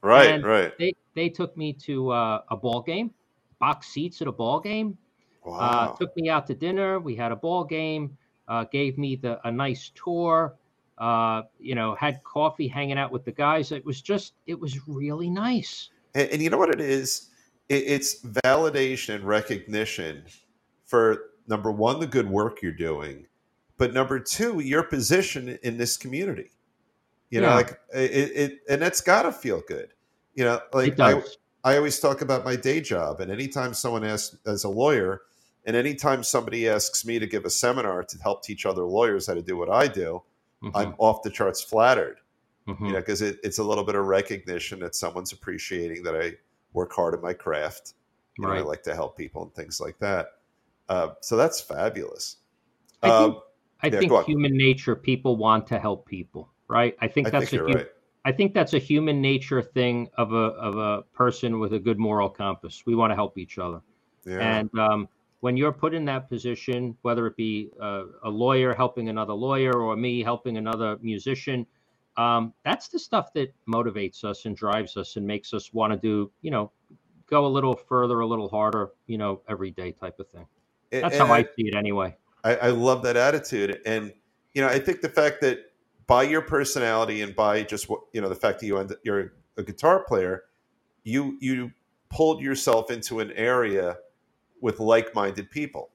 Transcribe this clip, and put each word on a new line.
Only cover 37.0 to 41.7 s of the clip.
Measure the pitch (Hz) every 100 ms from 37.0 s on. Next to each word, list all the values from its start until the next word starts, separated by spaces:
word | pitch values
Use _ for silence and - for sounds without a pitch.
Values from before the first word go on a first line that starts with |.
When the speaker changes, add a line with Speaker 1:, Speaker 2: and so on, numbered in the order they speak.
Speaker 1:
me | 110 117
to | 107
give | 107
a | 92
seminar | - 120 123 110 90
to | 92 87
help | 101 101
teach | - 101 101
other | 92
lawyers | 87 98 117 101 -
how |
to | 87
do | 85 90
what | 87
I | 107 139
do, | 98 85 87 _ _ _ _
I'm | 107 98 104
Speaker 2:
Mm-hmm. | 95
Speaker 1:
off | 110 107
the | 107
charts | - 101 87
flattered, | -